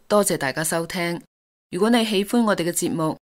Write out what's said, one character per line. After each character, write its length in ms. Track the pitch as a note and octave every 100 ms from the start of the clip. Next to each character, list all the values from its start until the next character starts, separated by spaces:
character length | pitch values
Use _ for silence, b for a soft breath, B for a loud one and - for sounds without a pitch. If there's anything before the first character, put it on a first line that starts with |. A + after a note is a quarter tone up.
| -
多 160 | G#3
謝 140 | G3+ E3
大 160 | C#3
家 100 | C3
收 240 | D#3 E3+ E3
聽。 320 | F#3+ E3+ E3+ - _ _ _ _
如 100 | F3
果 80 | G#3+
你 160 | A#3+
喜 180 | A3 G3
歡 220 | G3+ A#3+
我 100 | A3
哋 80 | F#3
嘅 80 | E3+
節 200 | F3 E3+
目 240 | E3 D#3 -